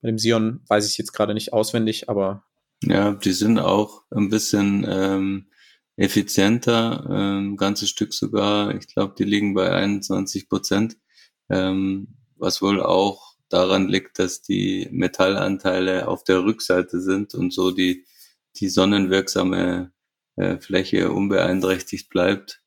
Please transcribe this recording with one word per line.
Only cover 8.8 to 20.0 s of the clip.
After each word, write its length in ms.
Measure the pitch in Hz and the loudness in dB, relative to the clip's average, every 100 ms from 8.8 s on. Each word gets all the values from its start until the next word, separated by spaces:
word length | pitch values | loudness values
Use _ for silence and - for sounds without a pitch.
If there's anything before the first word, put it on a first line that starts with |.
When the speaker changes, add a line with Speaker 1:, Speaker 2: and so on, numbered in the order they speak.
| - | -6
Speaker 2:
glaub, 300 | - 98 - | -4 -4 -2
die 80 | 101 | 0
liegen 280 | 104 104 | 0 0
bei 180 | 98 92 | 0 0
einundzwanzig 760 | 92 98 101 - 95 98 98 - | 0 0 -2 -4 -4 -4 -8 -4
Prozent, 480 | 95 - 98 113 113 _ _ _ _ _ | -4 0 0 0 -6 _ _ _ _ _
ähm, 680 | 95 95 95 95 95 98 - _ _ | -2 0 -2 -2 -4 -8 -18 _ _
was 240 | 95 - | -4 -2
wohl 200 | 98 98 | 0 0
auch 540 | - 92 101 98 - _ _ | 2 2 2 -2 -16 _ _
daran 400 | 90 92 98 95 | 2 4 2 2
liegt, 280 | 98 - - | 0 -2 -2
dass 240 | 92 - | -2 -2
die 460 | - 98 98 95 95 | -4 -2 0 -2 -4
Metallanteile 1160 | 87 90 - 95 98 98 95 95 92 92 92 92 | -2 -2 2 2 2 -2 -2 -2 0 0 0 -2
auf 160 | 92 | -4
der 200 | - 92 | 2 2
Rückseite 580 | 95 110 - 92 90 87 | 2 -2 2 2 2 -4
sind 340 | 95 95 104 - | -2 -2 -2 -4
und 180 | 90 | -4
so 180 | 90 92 | 0 0
die, 340 | 92 92 90 _ _ - _ _ - | 2 0 -2 _ _ -20 _ _ -6
die 140 | 95 | -2
sonnenwirksame, 1200 | - 95 101 92 98 95 98 92 92 90 90 90 _ | 2 4 2 2 2 0 0 0 0 -2 -2 -8 _